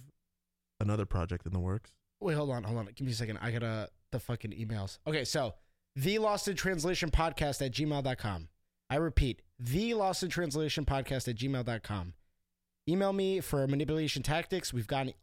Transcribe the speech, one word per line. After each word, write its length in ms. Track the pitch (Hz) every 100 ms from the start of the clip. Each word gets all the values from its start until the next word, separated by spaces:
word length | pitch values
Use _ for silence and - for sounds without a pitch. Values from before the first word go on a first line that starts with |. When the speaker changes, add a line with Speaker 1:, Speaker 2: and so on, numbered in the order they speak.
| 131 _ _ _ _ _ _ -
Speaker 1:
another 260 | 107 107 98
project 400 | 101 82 87 82
in 40 |
the 80 | 92
works. 320 | 90 101 - _ _ -
Speaker 2:
Wait, 160 | 196 151
hold 160 | 147
on, 120 | 123
hold 140 | 107 117
on. 80 | 101 113
Give 60 | 131
me 60 |
a 40 | 113
second. 220 | 117 107
I 100 | 117
gotta, 380 | 117 113 110 101 - -
the 80 | 127
fucking 320 | - 120 110
emails. 480 | 101 110 110 98 - -
Okay, 180 | 156 123
so, 300 | 160 123 - _ _ _ 135
the 240 | 139 214
lost 280 | 214 208 -
in 80 | 190
translation 540 | 185 180 160 180 170
podcast 540 | - 165 - 151 135 135
at 60 |
gmail 300 | 117 151 143
dot 140 | 135 127
com. 300 | 110 90 80 _ _ _ -
I 60 | 135
repeat, 440 | 165 - 135 110 - -
the 340 | 120 143 233 226
lost 260 | 190 175
in 60 | 180
translation 560 | 170 170 143 151 147 143
podcast 420 | 139 131 135 123
at 80 | 113
gmail 300 | 131 135 123
dot 160 | 113
com. 300 | - 104 87 - _ _ _ _ _ _ -
Email 240 | 180 196
me 260 | 196 190 190
for 260 | - 147 135
manipulation 540 | 139 147 156 151 143
tactics. 480 | 123 156 170 - -
We've 160 | 123 110
gotten 260 | 139 131 -